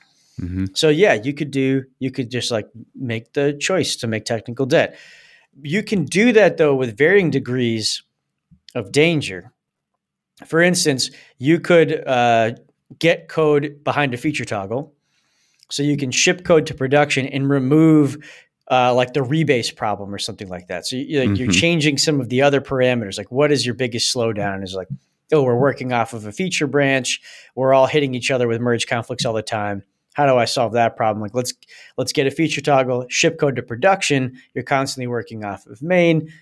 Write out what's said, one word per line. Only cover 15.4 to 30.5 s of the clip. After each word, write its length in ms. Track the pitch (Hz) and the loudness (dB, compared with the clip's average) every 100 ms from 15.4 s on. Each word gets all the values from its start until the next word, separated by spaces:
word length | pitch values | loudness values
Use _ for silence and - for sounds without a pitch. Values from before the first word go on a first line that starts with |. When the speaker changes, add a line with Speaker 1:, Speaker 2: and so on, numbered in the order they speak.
| _ _ _ | _ _ _
Speaker 2:
So 100 | - | -4
you 140 | 147 139 | -2 0
can 160 | 135 | -2
ship 320 | - - 180 | 0 0 0
code 240 | - 165 - | 2 2 2
to 60 | |
production 520 | - 131 143 147 139 135 | -4 0 2 2 0 -4
and 240 | 135 139 | -2 0
remove, 680 | 139 127 151 160 156 143 127 - - _ _ - | 0 2 4 6 6 4 0 -14 -20 _ _ -2
uh, 240 | 127 123 | 2 4
like, 200 | 123 127 | 2 0
the 80 | 147 | -2
rebase 520 | 123 156 147 127 110 | -2 0 2 2 0
problem 400 | - 113 98 98 | -6 -6 -6 -8
or 40 | 101 | -8
something 300 | - 104 95 | -10 -10 -12
like 180 | 90 90 | -12 -10
that. 180 | 90 - | -10 -8
So 120 | 131 | -8
you, 240 | 139 151 | -4 -2
like, 160 | 127 101 | 0 0
you're 80 | 123 | 0
Speaker 1:
Mm-hmm. 120 | 92 | 2
Speaker 2:
changing 380 | 170 170 147 139 | 2 2 0 0
some 200 | - 147 | 0 0
of 80 | 120 | -2
the 140 | 123 | 2
other 180 | 143 139 | 2 2
parameters. 580 | 135 131 127 123 101 95 | 0 0 2 2 -2 -8
Like, 140 | 101 | -6
what 180 | 123 147 | 0 2
is 120 | 147 120 | 2 0
your 100 | 110 | -4
biggest 380 | 127 120 - | -4 -4 -4
slowdown? 480 | 131 113 104 101 95 | -2 -2 -2 -6 -6
Is 140 | 95 92 | -8 -10
like, 140 | 90 139 _ _ _ | -10 -14 _ _ _
"Oh, 120 | 156 | 2
we're 120 | 131 120 | 2 2
working 360 | 139 - 127 | 0 -2 -4
off 180 | 120 113 | -2 -2
of 120 | 117 104 | -6 -12
a 80 | |
feature 340 | 104 190 - 151 | -6 -4 -2 -2
branch. 540 | 143 139 135 120 - - - - - | 0 2 0 -2 -6 -10 -20 -16 -2
We're 180 | 131 | 4
all 140 | 135 131 | 4 4
hitting 260 | 151 139 | 2 0
each 160 | 123 120 | -2 -2
other 180 | 131 120 | -2 0
with 100 | 117 | 0
merge 280 | 123 117 - | 0 -2 -2
conflicts 360 | 123 117 127 | -4 -6 -6
all 100 | 127 | -4
the 80 | 110 | -4
time. 420 | 107 113 104 101 - _ _ | -4 -6 -4 -6 -12 _ _
How 120 | - 143 | 0 2
do 100 | 127 | 4
I 80 | |
solve 280 | 113 | 2